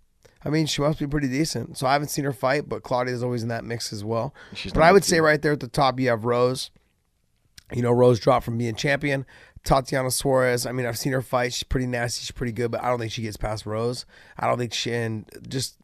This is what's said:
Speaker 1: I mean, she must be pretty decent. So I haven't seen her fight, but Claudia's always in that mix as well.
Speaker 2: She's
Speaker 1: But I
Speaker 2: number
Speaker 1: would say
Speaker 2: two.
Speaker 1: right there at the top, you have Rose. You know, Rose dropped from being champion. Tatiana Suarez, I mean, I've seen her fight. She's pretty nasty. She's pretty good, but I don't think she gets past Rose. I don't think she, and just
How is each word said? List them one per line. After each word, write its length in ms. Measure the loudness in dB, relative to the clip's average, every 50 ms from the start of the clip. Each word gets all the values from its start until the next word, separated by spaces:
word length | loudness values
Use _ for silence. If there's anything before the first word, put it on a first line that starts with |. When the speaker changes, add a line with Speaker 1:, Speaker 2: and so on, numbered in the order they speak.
| _ _ _ _ _ -20 _ _ -6
Speaker 1:
I 60 | -2
mean, 180 | 0 0 0 0
she 140 | 0 0
must 180 | 0 0 0 0
be 80 | -4 -2
pretty 200 | -2 -2 -2 0
decent. 500 | 0 0 -2 -2 -2 -6 -6 -8 -8 -4
So 80 | 2
I 80 | 2 2
haven't 140 | 2 2 -2
seen 160 | -4 -4 -4
her 80 | -4
fight, 380 | -4 -2 0 0 0 0 -2 -4
but 120 | -8 -8
Claudia's 400 | -4 -2 -2 -2 0 -2 -2 -4
always 220 | -4 -4 -4 -4 -4
in 60 | -4
that 160 | -6 -6 -6
mix 260 | -8 -8 -8 -8 -8
as 140 | -8 -8 -6
well. 280 | -4 -4 -4 -4 -6 -8 -14 -20 -16 -14
Speaker 2:
She's 180 | -12 -10 -4
Speaker 1:
But 100 | 2 6
I 40 | 8
Speaker 2:
number 80 | 8 8
Speaker 1:
would 100 | 8 6
say 140 | 4 2 4
Speaker 2:
two. 60 | 4
Speaker 1:
right 180 | 4 2 2
there 100 | 2 0
at 80 | 0 0
the 80 | -4 -4
top, 320 | 0 2 2 2 2 2
you 80 | 2 2
have 160 | 2 0 0
Rose. 480 | 0 2 4 4 2 2 -2 -6 -10 -14 _ _ _ _ _ _ _ _ _ _ _ _ _ _ _ _ -20 _ _ -4
You 80 | -2
know, 100 | 2 4
Rose 280 | 6 6 8 6 6 6
dropped 240 | 4 4 4 4 2
from 120 | -2 -2 -2
being 160 | -2 -2 -4
champion. 500 | -2 0 0 0 0 0 -2 -2 -2 -4 -8 -14 -20 -20 -20 _ -12 0
Tatiana 440 | 2 2 2 2 0 -2 0 0 0
Suarez, 540 | -2 0 0 2 4 4 4 4 2 0 -2
I 60 | -4
mean, 140 | -4 -2 -2
I've 120 | -4 -4 -4
seen 140 | -2 -2
her 100 | -2 -2
fight. 300 | -2 -2 -2 -2 0 -2
She's 120 | -4 -6 -4
pretty 220 | -2 -2 -2 0
nasty. 360 | 0 -2 -2 -2 -4 -4 -6
She's 100 | -8 -10
pretty 220 | -8 -6 -6 -6 -4
good, 180 | -2 -4 -2
but 100 | -2 -2
I 60 | -2 -2
don't 100 | -2 -2
think 120 | -2 -6
she 100 | -6 -6
gets 140 | -8 -8 -8
past 300 | -6 -6 -6 -6 -6 -6
Rose. 400 | -6 -4 -2 -2 -2 -4 -6 -10 -16 -20 -20 -20 -20 -10 -4
I 100 | -2 -2
don't 100 | 0 -2
think 160 | -2 -4 -4
she, 200 | -6 -4 -4 -2
and 360 | -2 -2 -4 -4 -6 -10 -12 -18 -20 -14 -8
just 260 | -6 -6 -6 -6 -10 _